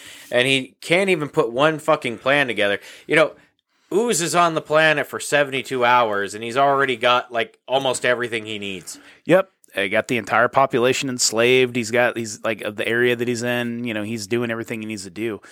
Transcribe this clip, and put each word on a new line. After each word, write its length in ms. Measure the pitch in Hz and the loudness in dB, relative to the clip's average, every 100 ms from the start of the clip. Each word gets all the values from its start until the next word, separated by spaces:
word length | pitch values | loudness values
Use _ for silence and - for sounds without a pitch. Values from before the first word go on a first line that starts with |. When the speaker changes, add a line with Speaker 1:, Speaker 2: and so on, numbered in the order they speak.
| - - - | -20 -20 -4
Speaker 1:
and 160 | 120 131 | 0 2
he 300 | 135 131 _ | 2 -2 _
can't 300 | - 175 196 | -2 0 2
even 180 | 175 143 | 0 0
put 220 | - 120 | -2 -2
one 280 | 120 156 156 | 2 0 0
fucking 380 | 156 147 127 110 | 0 0 -2 -4
plan 280 | 131 143 131 | 0 2 0
together. 320 | 101 101 98 - - - | 0 0 -2 -6 -20 0
You 80 | 151 | 2
know, 160 | 151 - _ _ _ _ _ | 2 -2 _ _ _ _ _
Ooze 300 | 175 240 170 | 0 0 0
is 120 | 165 170 | 0 2
on 180 | 170 | 2
the 60 | 160 | 0
planet 460 | - 151 156 147 - | 0 2 4 2 -2
for 100 | 110 | -8
seventy-two 640 | - 147 139 131 117 131 | -2 0 0 -2 -4 0
hours, 500 | 120 123 117 101 98 | 4 4 4 0 -4
and 100 | 104 | -6
he's 120 | 117 123 | -4 2
already 400 | 139 135 135 117 | 2 2 0 0
got, 360 | 123 123 - | 2 2 0
like, 260 | 117 113 _ - | -4 -4 _ -4
almost 380 | 135 135 - | -2 0 0
everything 420 | 127 120 120 117 107 | 0 0 -2 -6 -6
he 140 | 107 | -8
needs. 380 | 101 95 80 - - - | -8 -10 -12 -18 -20 -14
Speaker 2:
Yep. 260 | - 180 - _ _ | 2 2 2 _ _
He 140 | - 98 | -4 -2
got 200 | 110 - | -2 0
the 100 | 123 | -4
entire 300 | 107 110 120 | 0 2 2
population 600 | 139 135 127 123 127 139 | 2 2 2 2 0 -2
enslaved. 680 | 123 - 110 120 127 127 123 | -2 -2 2 4 4 2 0
He's 140 | 107 | -2
got, 240 | 120 120 117 | 0 0 -2
he's, 260 | 113 107 | -8 -6
like, 160 | 113 104 | -6 -6
of 160 | 104 104 | -8 -6
the 100 | 110 | -2
area 300 | 117 123 120 | 2 2 2
that 100 | 120 | -2
he's 160 | 117 | -2
in, 420 | 123 120 120 117 | -2 -4 -4 -6
you 100 | 120 | -6
know, 80 | 107 | -6
he's 240 | 104 113 95 | -6 -8 -4
doing 240 | 117 117 | -4 -2
everything 320 | 113 113 117 | -6 -8 -10
he 40 | 107 | -8
needs 180 | 107 | -10
to 60 | 95 | -12
do. 300 | 87 113 101 - | -8 -6 -8 -12